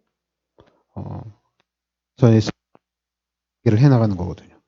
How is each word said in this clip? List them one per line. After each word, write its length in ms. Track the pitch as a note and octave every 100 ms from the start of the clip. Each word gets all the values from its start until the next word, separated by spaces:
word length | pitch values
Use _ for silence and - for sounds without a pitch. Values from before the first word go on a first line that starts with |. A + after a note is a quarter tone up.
| _ _ _ _ _ _ _ _ _ -
어, 260 | - G2 A2 - _ _ _ _ _ _ _ -
저희 240 | A#2+ A2 - - _ _ _ _ _ _ _ _ _ _ A#2+
얘기를 140 | G#2+
해나가는 360 | C#3+ B2+ A2 F#2
거거든요. 400 | F2+ D#2+ - _